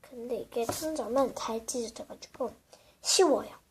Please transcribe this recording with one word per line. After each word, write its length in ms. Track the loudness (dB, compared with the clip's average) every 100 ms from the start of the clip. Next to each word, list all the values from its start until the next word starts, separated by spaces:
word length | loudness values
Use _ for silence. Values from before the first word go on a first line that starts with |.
근데 380 | -16 -12 -6 -6
이게 220 | -4 -2 -2
한 300 | -2 -4 -4
점은 400 | 0 2 2 0
잘 300 | -6 -6 -4
찢어져가지고 880 | -6 -6 -10 -14 -14 -18 -6 -6 -6 _ -20 _ _
쉬워요. 480 | 2 6 6 6 0 -14 _